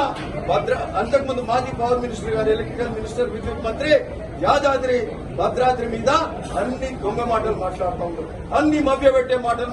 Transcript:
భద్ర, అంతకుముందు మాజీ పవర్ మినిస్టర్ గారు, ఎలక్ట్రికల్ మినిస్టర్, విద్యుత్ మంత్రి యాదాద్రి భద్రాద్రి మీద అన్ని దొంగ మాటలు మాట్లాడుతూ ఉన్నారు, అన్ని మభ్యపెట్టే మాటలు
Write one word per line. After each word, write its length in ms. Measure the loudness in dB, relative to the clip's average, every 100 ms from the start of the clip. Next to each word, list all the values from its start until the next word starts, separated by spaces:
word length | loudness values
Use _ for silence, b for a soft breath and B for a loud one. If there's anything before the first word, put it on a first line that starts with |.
| 0 -2 -6 -4 0
భద్ర, 240 | 0 0 -2 -2 -2
అంతకుముందు 400 | 2 2 2 -4 0
మాజీ 200 | 0 0 -2
పవర్ 220 | 0 0 0
మినిస్టర్ 300 | -4 -2 0
గారు, 120 | 2 0
ఎలక్ట్రికల్ 380 | -2 -4 -4 -4
మినిస్టర్, 340 | -4 -2 -2 -2
విద్యుత్ 300 | -6 -4 -4
మంత్రి 240 | -2 4 4 2 -8 -10 0 4
యాదాద్రి 540 | 6 4 2 2 0 0 -6 -6 -2
భద్రాద్రి 480 | 0 2 2 2 -2
మీద 180 | 0 2 2 2 -6 -6 -4
అన్ని 300 | -4 -4 -6 -4
దొంగ 200 | -4 -2 0
మాటలు 260 | 0 0 -2
మాట్లాడుతూ 400 | -4 -2 -2 -2 -4
ఉన్నారు, 200 | -6 -8 -10 -2 2
అన్ని 220 | 4 4 2
మభ్యపెట్టే 500 | 4 4 4 4 0 0
మాటలు 240 | -2 -2